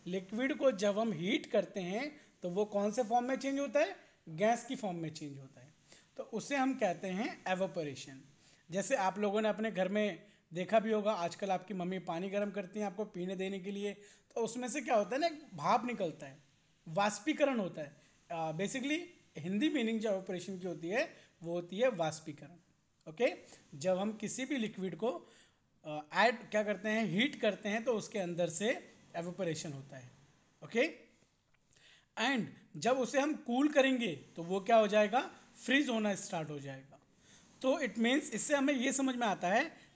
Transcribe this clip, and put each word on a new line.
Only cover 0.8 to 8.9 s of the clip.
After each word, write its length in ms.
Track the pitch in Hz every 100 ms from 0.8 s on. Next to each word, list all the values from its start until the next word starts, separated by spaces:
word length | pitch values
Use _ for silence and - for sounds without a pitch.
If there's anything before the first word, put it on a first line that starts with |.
| 202 202
हम 120 | 233
हीट 320 | 160 180 311 -
करते 340 | 214 175 202
हैं 320 | 180 208 294 - - _
तो 80 | 180
वो 160 | 180 214
कौन 260 | 202 208
से 120 | 214
फॉर्म 220 | 214 240 247
में 100 | 262
चेंज 240 | 269 277
होता 200 | 285 285
है? 160 | 359 381 - _ -
गैस 360 | 160 214 233 -
की 100 | 254
फॉर्म 220 | 202 175
में 160 | 160
चेंज 240 | - 147 139
होता 220 | 135 -
है। 120 | 123 - _ - _ -
तो 60 |
उसे 320 | - 220 - 277
हम 180 | 262
कहते 340 | 269 202 170 190
हैं 360 | 185 285 349 -
evaporation। 720 | 185 190 180 151 127 - 135 - - _ _ -
जैसे 240 | 180 196